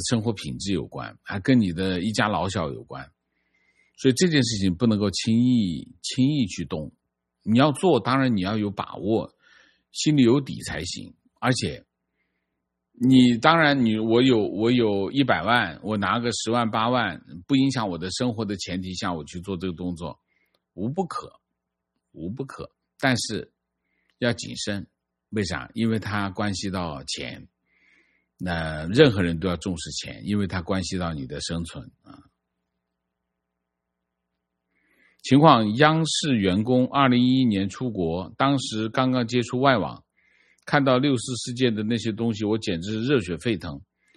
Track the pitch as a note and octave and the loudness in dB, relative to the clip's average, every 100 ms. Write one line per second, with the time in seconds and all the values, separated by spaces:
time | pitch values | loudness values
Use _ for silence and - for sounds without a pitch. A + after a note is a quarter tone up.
0 | F2+ A#2 A2+ G#2 C#2+ B1 F#2+ E2+ A1+ C2+ | -2 -2 -2 -6 -8 -8 -4 -4 -4 -10
1 | A1 - - G2 C3+ B2+ F#2+ E2+ F#2+ F2+ | -12 -14 -10 -6 2 4 4 0 -2 -2
2 | G#2 G#2+ G#2+ F2 F#2+ G2 D2+ A#1 - C2 | -2 0 0 0 -2 -2 -4 -6 -14 -16
3 | C2 _ _ _ _ _ _ _ _ _ | -16 _ _ _ _ _ _ _ _ _
4 | C3+ B2 F3+ D3+ A#2 G#2+ F#2+ E2 A#2 G2+ | 2 4 2 4 2 0 0 2 2 2
5 | G2+ - A2+ A2+ B2+ A#2+ F#2+ C#2+ - - | 0 -2 0 2 4 2 0 -4 -10 -12
6 | - - C3+ D3+ G#2 - E2 D#2+ D2+ _ | -8 0 2 2 -2 -4 -6 -6 -8 _
7 | _ _ _ _ G2 A#2 D3+ C3+ F#3 B2+ | _ _ _ _ 2 4 4 4 4 4
8 | A#2+ C3+ C3+ G#2 F#2 A2 G2+ F#2+ - - | 2 0 2 0 -2 -2 -4 -4 -10 -6
9 | G2 A2+ - _ _ _ _ _ _ - | -2 -2 -2 _ _ _ _ _ _ -2
10 | D#3 D3 A2+ C#3+ C3+ - - D2+ F2 - | 2 6 6 4 0 -10 -8 -8 -8 -10
11 | - - _ - A#2+ B2 F2+ - _ _ | -14 -20 _ -4 -2 0 -2 -8 _ _
12 | _ _ _ _ _ _ _ _ _ - | _ _ _ _ _ _ _ _ _ 0
13 | B2 C3 B2 A#2 D#3 E3 D3+ C#3 A2+ A2 | 6 8 8 6 4 6 4 4 2 2
14 | A2+ A#2+ C3 A2+ F#2 F2 A2+ B2 A2 G2 | 4 4 6 4 2 0 2 4 2 2
15 | F#2+ C#3 B2+ F2 F#2 A#2+ F#2+ C#2+ G2+ G#2+ | 0 0 2 2 2 2 0 -6 -4 -2
16 | F#2+ A#2 A#2 G#2 A2 A#2+ A2 A2 A#2 B2 | 0 0 -2 -4 -2 0 0 0 0 0
17 | G#2 D2 - E2 - C#3 C3+ C3 G#2 E2+ | -2 -6 -14 -16 0 2 2 0 -4 -4
18 | F#2 - B2 A2+ G#2 G2+ - F#2 F#2 F2+ | -6 -4 -4 -4 -6 -6 -6 -6 -6 -6
19 | G2+ E2 C#2+ F2+ F2 F2+ F#2 E2 F2+ E2 | -6 -6 -8 -12 -8 -6 -6 -6 -8 -8
20 | D#2 - _ _ _ _ _ F2 A2+ F3 | -10 -14 _ _ _ _ _ -8 -6 -4
21 | F#3 - - _ _ _ _ _ _ _ | -4 -6 -10 _ _ _ _ _ _ _
22 | _ - E2+ B2+ C3+ - - _ _ - | _ -12 -10 -8 -10 -12 -18 _ _ -2
23 | C3+ A#2 - G#2 - _ _ _ _ _ | 0 0 -2 -8 -10 _ _ _ _ _
24 | _ - A#2+ A2 - - - G2+ E2 _ | _ -4 -4 -2 -8 -8 -8 -8 -10 _
25 | _ _ _ A2 F2+ D2+ B1 - A2+ A2 | _ _ _ -4 -4 -4 -8 -4 -2 -2
26 | G#2 G#2 G2 F#2+ G#2 F#2 G2+ F#2+ E2+ C#2+ | -2 -4 -4 -4 -6 -4 -6 -4 -6 -8
27 | - - B1 - - _ _ _ _ _ | -10 -10 -10 -14 -18 _ _ _ _ _
28 | _ _ _ - F2+ E2+ D#2 D#2 D#2+ A#2+ | _ _ _ -12 -6 -4 -4 -6 -2 6
29 | D3 G#2 F2 E2 F#2 E2+ G2 E2 D2 - | 6 6 -2 -2 -4 -4 -6 -8 -8 -10
30 | - A1 C#2 G#2 F#2+ F#2 E2 F#2+ E2+ F#2 | -12 -12 -4 -2 -2 -6 -4 -4 -4 -4
31 | F2 D2+ C2 C#2+ - E2+ E2+ F2+ - _ | -4 -6 -8 -10 -6 -6 -8 -12 -18 _
32 | - - _ _ _ _ _ _ _ _ | -20 -20 _ _ _ _ _ _ _ _
33 | _ _ _ _ _ _ _ _ _ _ | _ _ _ _ _ _ _ _ _ _
34 | _ _ _ _ _ _ _ _ _ _ | _ _ _ _ _ _ _ _ _ _
35 | _ _ - C#3 D#3+ A#2+ G#2+ A#2 D3+ D#3+ | _ _ 2 6 8 6 4 4 4 4
36 | D#3 - D3+ A#2 F#2+ F#2+ G#2+ B2+ B2+ C#3 | 0 -2 0 2 2 2 2 2 2 2
37 | C3 B2 B2+ C3 B2 G2+ G2 - B2+ G2+ | 4 4 4 4 2 2 -2 -4 -6 -2
38 | E2 F2 F#2 - C3+ C#3 C3 A2 A2 C3 | -2 -2 -6 -2 0 0 -2 -4 -2 0
39 | C3 B2+ A#2 A#2+ A#2 B2+ C#3 A#2 D2 A#1 | 0 0 0 -2 -2 0 2 2 0 -8
40 | _ _ _ _ _ _ - D3 C3+ B2+ | _ _ _ _ _ _ 0 2 4 4
41 | C#3+ B2 C3 A#2 C3 B2 B2 G#2+ G#2+ A#2 | 4 0 -2 -8 -8 0 0 0 -2 -2
42 | A2+ G2+ A#2 A2 G#2 A2 A2 E2 G2 A2 | -2 -2 -2 -2 -2 -2 -2 -4 -4 -4
43 | B2 C3+ F2+ D#2+ A#2+ F#2+ D#2 C#2+ - _ | 0 0 0 -6 -4 -4 -6 -12 -16 _
44 | _ | _